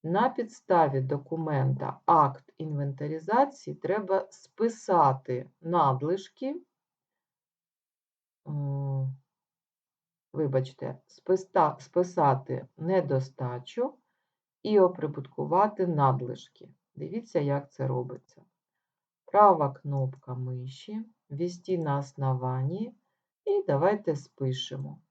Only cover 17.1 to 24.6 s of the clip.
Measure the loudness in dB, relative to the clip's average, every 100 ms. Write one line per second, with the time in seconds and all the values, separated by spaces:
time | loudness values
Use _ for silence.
17.1 | -10 -4 -2 0 -2 -6 -8 -4 -4 -6
18.1 | -12 _ _ _ _ _ _ _ _ _
19.1 | _ 0 6 8 8 2 -2 -4 -2 -2
20.1 | -6 -12 -8 -8 -8 -12 -16 -12 -12 -12
21.1 | _ _ -6 -6 -6 -4 -2 0 -2 -4
22.1 | -4 -2 -2 -2 -2 -2 -4 -8 -10 _
23.1 | _ _ _ -2 0 2 2 2 2 -2
24.1 | -4 -6 _ -4 -4